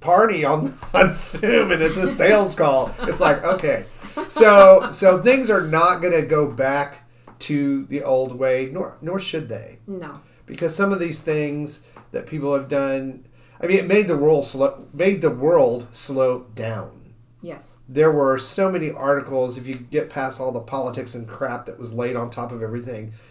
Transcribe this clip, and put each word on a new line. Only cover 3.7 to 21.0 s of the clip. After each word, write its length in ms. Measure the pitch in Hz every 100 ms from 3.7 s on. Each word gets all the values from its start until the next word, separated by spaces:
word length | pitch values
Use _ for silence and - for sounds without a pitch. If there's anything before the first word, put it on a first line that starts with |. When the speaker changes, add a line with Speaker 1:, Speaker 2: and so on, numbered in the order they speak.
| 120 - - - - 339
Speaker 1:
So, 600 | - 220 202 190 190 254
so 300 | - 190 180
things 280 | 220 269 226
are 160 | 196 160
not 360 | 160 175 170
gonna 200 | 180 165
go 240 | 151 156 139
back 600 | 117 135 143 143 - _ _ - -
to 460 | - 147 139 139 -
the 180 | 143
old 340 | 135 131 131 123
way, 320 | 131 127 131
nor, 260 | 175 - -
nor 180 | 160 190
should 300 | - 160 120
they. 300 | 104 110 - -
Speaker 2:
No. 320 | 185 151 147 - _ -
Speaker 1:
Because 300 | - 165 160
some 160 | 196
of 80 | 190
these 220 | 170 151
things 600 | 160 151 147 147 147 - - - -
that 160 | - -
people 260 | 156 139
have 140 | 139 131
done, 580 | 143 139 135 135 127 - _ _ -
I 60 | 170
mean, 100 | 190
it 80 | 185
made 200 | 202 196
the 100 | 147
world 280 | 147 147 -
slow, 400 | 135 135 - -
made 280 | 143 190 196
the 80 | 151
world 560 | 123 147 170 123 120 113
slow 500 | - - 131 127 123 110
down. 460 | 110 110 107 87 - - - _ _
Speaker 2:
Yes. 380 | 170 151 - - -
Speaker 1:
There 220 | 135 156
were 260 | 147 135 131
so 340 | - - 190
many 180 | 175 156
articles, 680 | - 139 143 131 135 127 123
if 100 | 123
you 80 | 127
get 340 | 120 147 156
past 300 | 143 131 131
all 120 | 131
the 80 | 117
politics 520 | 113 135 123 123